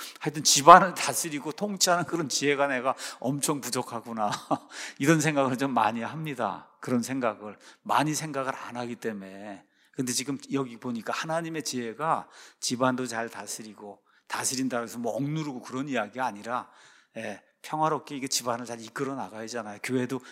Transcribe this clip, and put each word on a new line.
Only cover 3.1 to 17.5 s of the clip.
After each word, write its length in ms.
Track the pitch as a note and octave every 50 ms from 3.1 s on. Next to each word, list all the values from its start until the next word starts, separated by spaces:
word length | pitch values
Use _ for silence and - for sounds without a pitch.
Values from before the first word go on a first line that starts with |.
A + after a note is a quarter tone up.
| - -
엄청 400 | - A#2+ C#3+ C#3+ B2+ - D#3 C#3
부족하구나. 680 | A2+ B2 A#2 B2+ B2 - - A#2 A2 A#2+ A2+ A2+ G#2+ G#2
<laughs> 680 | G#2 - - - D3+ - - - - - - - - -
이런 220 | C#3 C#3+ E3 D#3+
생각을 380 | C#3 D#3 D3+ C#3+ C3+ C3 C3 A#2
좀 140 | C3+ C#3 B2+
많이 300 | A#2 A2 G#2+ A2+ A#2 A#2
합니다. 680 | G#2+ C3+ D#3+ D#3+ D#3 C#3 A#2+ A#2 G2+ F2+ E2 - - _ _
그런 220 | - - B2+ A#2+ A#2
생각을 560 | A#2+ C3 C3+ B2 A#2 G#2+ G2 G#2 G#2+ F#2+ - - - - - -
많이 320 | - G#2 A#2+ C#3 D3+ D3+
생각을 400 | C#3 D3+ D#3 C#3+ C3+ C3+ B2+ C3+
안 220 | - - - A2+
하기 200 | A#2+ B2 A#2 A#2+
때문에. 680 | G#2+ - A2+ A2 G2+ F#2+ F#2+ F#2+ G2 G2+ G#2+ G2 F#2+ - _ _ _ _ _ _
근데 160 | - C3 B2 B2
지금 260 | - C3 C3 C#3 C3 - - C3+
여기 240 | C3+ C#3 B2+ A#2
보니까 360 | A2 - B2+ A#2+ A2+ G#2 - A2+
하나님의 500 | - - E3 D#3+ E3 E3+ E3 E3 D#3 C#3+
지혜가 640 | - - B2+ A#2+ A2+ A2 A#2 D3 E3 D3+ A2+ - - - - - - - _
집안도 460 | - - B2+ A#2 C3 B2+ B2+ B2 B2+
잘 240 | B2 A#2 A2+ A#2 A#2
다스리고, 720 | - - G2+ G#2 - - A#2 A2 G#2 F#2+ G#2 G2+ G2 - _ _ _ _ _ -
다스린다 520 | - - B2 A2 B2+ B2 C3 C3 B2 A#2+
해서 180 | A#2 A2 G2+ A#2+
뭐 140 | A#2+ A#2 G#2+
억누르고 480 | A2 C#3 C#3+ D3+ D#3+ D#3 D3 C3 B2 -
그런 260 | - - C3 C#3 D3+
이야기가 360 | C3+ A#2+ G#2+ G#2 G2 B2+ B2+
아니라, 440 | A#2+ G#2 G2+ G#2 A2+ B2 B2 G2 - - - - - - - _ _ -
예, 260 | A2+ A2 G#2+ G2+ - - _